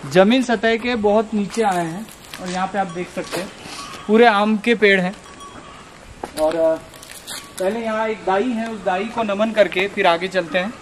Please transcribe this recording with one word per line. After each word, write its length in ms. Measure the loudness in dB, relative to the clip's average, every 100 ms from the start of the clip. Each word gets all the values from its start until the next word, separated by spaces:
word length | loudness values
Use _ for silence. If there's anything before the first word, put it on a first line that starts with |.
| 2
जमीन 300 | 4 6 4
सतह 340 | 2 0 2 0
के 180 | -2
बहुत 400 | 0 2 2 2
नीचे 280 | -2 -2 -2
आए 220 | 0 0
हैं 220 | -2 -8 -12 -18 -18 -12
और 100 | -8
यहाँ 160 | -4 -4
पे 120 | -4
आप 80 | -4
देख 220 | -6 -8
सकते 260 | -8 -8 -8
हैं 120 | -8 -14 -16 -14 -14 -12 4
पूरे 200 | 6 8
आम 300 | 6 2 0
के 180 | 0
पेड़ 260 | 4 4 4
हैं। 160 | 0 -6 -18 -18 -18 -18 -20 -20 -20 -20 -20 -14 -12 -2
और, 160 | -2 2
अ, 220 | 0 0 -6 -20 -20 -18 -14 -14 -14 -4
पहले 220 | -2 -2
यहाँ 280 | -4 -2 -2
एक 120 | -4 0
दाई 220 | 0 0
है, 220 | -2 -4
उस 140 | -4
दाई 200 | -2 -2
को 180 | -4 -4
नमन 280 | -4 0 0
करके 380 | 2 2 2 -2
फिर 180 | 2 2
आगे 220 | 2 0
चलते 300 | -2 -2 -2
हैं। 160 | -4 -8